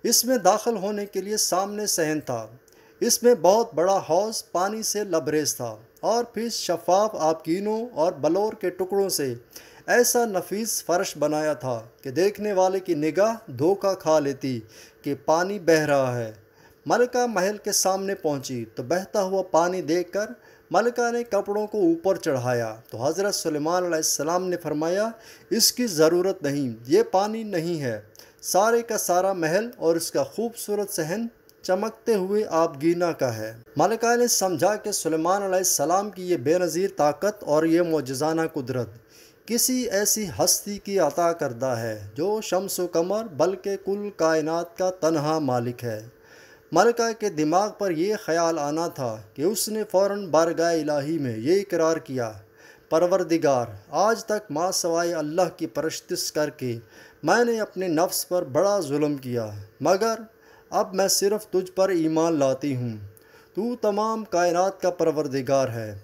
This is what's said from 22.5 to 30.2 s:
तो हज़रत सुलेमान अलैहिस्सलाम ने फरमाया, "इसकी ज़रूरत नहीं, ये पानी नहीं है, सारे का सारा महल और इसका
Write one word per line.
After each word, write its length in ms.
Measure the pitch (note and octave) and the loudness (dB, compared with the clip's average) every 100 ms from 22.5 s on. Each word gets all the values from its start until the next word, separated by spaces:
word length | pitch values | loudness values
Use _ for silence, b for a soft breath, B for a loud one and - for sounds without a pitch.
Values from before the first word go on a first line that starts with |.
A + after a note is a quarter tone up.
| A#2+ A2+ A2 - | 0 -2 -8 -14
तो 60 | A2 | -4
हज़रत 360 | C3+ D#3+ G3+ | -2 0 -2
सुलेमान 500 | F#3+ E3 D3 D#3 F3+ | -2 -2 -2 0 0
अलैहिस्सलाम 580 | F3+ D#3+ D#3 - D3+ F3+ | 0 -2 -2 -2 0 0
ने 140 | F#3 F3 | 0 -4
फरमाया, 560 | D3+ D3 D#3+ F#3+ A3 A3+ B B B | -4 -2 -2 0 -2 -6 B B B
"इसकी 340 | G#3+ - - B3 | 0 0 0 -4
ज़रूरत 520 | D#3 D#3+ F3 F#3 F#3 | 4 4 4 0 -2
नहीं, 300 | C#3+ C#3+ C3 A2 A#2+ | -2 -2 -4 -6 2
ये 160 | F#3 A3+ | 2 4
पानी 320 | F#3 G#3 A3 G#3+ | 0 0 -4 -4
नहीं 300 | F3+ E3 E3 | -4 -2 -4
है, 240 | C3+ G#2+ G#2 B B B | -4 -6 -10 B B B
सारे 400 | - F3+ G#3+ A#3 | 0 4 4 2
का 140 | A#3 G#3+ | 0 -4
सारा 380 | - F3+ F#3+ | 0 2 2
महल 360 | F#3+ D#3 F3+ A#3 - | 0 0 0 -2 0
और 160 | D#3+ E3 | 2 2
इसका 280 | D#3+ D#3+ | 0 -2